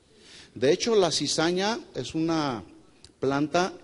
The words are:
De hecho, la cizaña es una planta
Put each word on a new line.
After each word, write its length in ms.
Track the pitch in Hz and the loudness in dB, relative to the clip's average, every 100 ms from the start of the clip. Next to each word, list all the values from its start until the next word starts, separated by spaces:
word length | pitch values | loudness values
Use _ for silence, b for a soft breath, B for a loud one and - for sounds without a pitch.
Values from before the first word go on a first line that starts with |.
| B B B B B | B B B B B
De 180 | - 127 | 0 2
hecho, 240 | 180 240 220 | 2 2 4
la 140 | 175 | 4
cizaña 720 | - 147 - 165 180 202 240 - | 2 -2 0 0 0 -2 -4 -8
es 200 | - 127 | -10 -6
una 500 | 160 160 160 147 113 - - B B - _ | -4 -2 0 -2 -4 -10 -20 B B -20 _
planta 520 | 131 139 151 175 185 - | -2 0 0 0 -2 -4